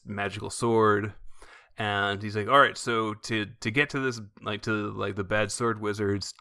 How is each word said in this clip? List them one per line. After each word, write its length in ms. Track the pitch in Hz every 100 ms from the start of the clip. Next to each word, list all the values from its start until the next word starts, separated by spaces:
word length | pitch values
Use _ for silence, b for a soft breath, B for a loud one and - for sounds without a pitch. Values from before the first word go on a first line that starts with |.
| -
magical 420 | 101 101 104 101
sword. 640 | - 117 113 107 104 107 - - B B B B -
And 460 | 107 101 101 101
he's 140 | 107 107
like, 120 | 104
"All 120 | 139
right, 180 | 120 92
so 340 | 131 113 110
to, 320 | 104 - 110 104 -
to 100 | 117
get 200 | 123 147
to 100 | 139
this, 180 | 131 117 104 -
like, 200 | 110 104
to, 300 | - 107 104
like, 240 | 104 101 98
the 80 |
bad 260 | 92 107 104
sword 280 | - 117 107
wizard's 500 | 107 104 101 101 - -